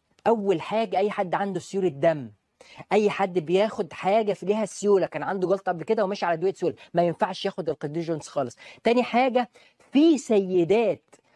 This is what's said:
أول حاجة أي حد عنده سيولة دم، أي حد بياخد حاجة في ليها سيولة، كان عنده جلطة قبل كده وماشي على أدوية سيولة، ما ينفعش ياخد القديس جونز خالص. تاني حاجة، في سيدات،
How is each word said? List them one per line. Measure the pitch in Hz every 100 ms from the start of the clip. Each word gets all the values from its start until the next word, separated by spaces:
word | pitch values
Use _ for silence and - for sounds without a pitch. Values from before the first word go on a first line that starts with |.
| _ _ 208
أول | 226 202 170
حاجة | - 214 214 185
أي | 208
حد | 202 180
عنده | 165 202 180
سيولة | - 196 185
دم، | 139 165 151 113 104 _ _ - - -
أي | 214 202
حد | - 196 180
بياخد | 151 185 214 214 165
حاجة | - 185 220 208
في | 180 180
ليها | 214
سيولة، | 202 - 208 196 151
كان | 151
عنده | 151 196 180
جلطة | 196 185
قبل | 175
كده | 151 220
وماشي | 190 202 175
على |
أدوية | 165 190
سيولة، | - 165 - -
ما | 170
ينفعش | 175 - 196 190
ياخد | 196 190 160
القديس | 143 147 160 160
جونز | 156 -
خالص. | 147 123 - - -
تاني | 220 240
حاجة، | 226 233 262 240 233 _ _ _ _
في | 277 330 277
سيدات، | - 208 185 185 165 214 214 135 _ _ _